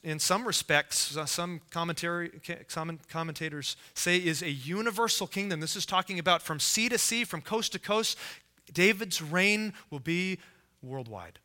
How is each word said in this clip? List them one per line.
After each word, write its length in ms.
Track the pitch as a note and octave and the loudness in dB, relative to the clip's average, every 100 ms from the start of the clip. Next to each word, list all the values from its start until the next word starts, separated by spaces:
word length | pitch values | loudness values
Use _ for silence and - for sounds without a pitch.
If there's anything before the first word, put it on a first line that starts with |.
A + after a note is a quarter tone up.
in 140 | D#3+ D#3 | -4 0
some 280 | - F#3+ A#3+ | 2 2 2
respects, 680 | - - D3 - - - D3 | -2 4 4 4 -2 0 -2
uh, 80 | |
some 380 | D3 - F3 E3 _ | -2 -2 -2 -6 _
commentary, 580 | E3+ E3+ D#3+ E3+ F3 E3+ - | -2 -2 -2 -2 -2 -4 -10
ca-, 140 | - E3+ - | -12 -12 -8
some 300 | - D#3+ D#3+ - | -6 -6 -8 -8
commentators 680 | E3 E3 D3+ D#3+ D3+ C3+ - - | -6 -4 -4 -6 -4 -6 -6 -10
say 240 | - F3 F3+ | -2 4 4
is 240 | F3 D3+ | 4 0
a 80 | E3+ | -2
universal 760 | C#3+ C3 F#3+ A#3 G#3 A3+ - F#3 | -4 -4 -2 0 2 2 2 0
kingdom. 340 | G3 G3+ D#3+ | -2 -2 -2
This 140 | D#3+ | -4
is 120 | G3+ - | -4 0
talking 320 | F#3 F#3 F#3 | 0 0 -2
about 240 | E3 E3+ | 2 2
from 180 | - D#3 | 2 0
sea 300 | - - A3+ | 2 4 2
to 80 | A#3 | 2
sea, 260 | - A#3 | 2 2
from 160 | A#3+ E3 | -2 -4
coast 320 | - A3 - | -2 -2 -2
to 60 | F#3+ | -4
coast. 400 | - G#3+ A3 - - - _ _ - | 0 0 2 -2 -8 -14 _ _ -6
David's 520 | D3+ F#3+ G3+ G#3+ - | 4 6 6 -2 -4
reign 500 | D#3 F3 G3 G#3 G#3+ - - | 0 2 4 4 -2 -8 -12
will 100 | D3 | -8
be 400 | C#3+ E3+ F#3 F#3 - _ _ _ | -2 0 0 -2 -8 _ _ _
worldwide. 560 | B2+ C3+ A#2 G2+ E2+ - | -10 -8 -8 -12 -14 -18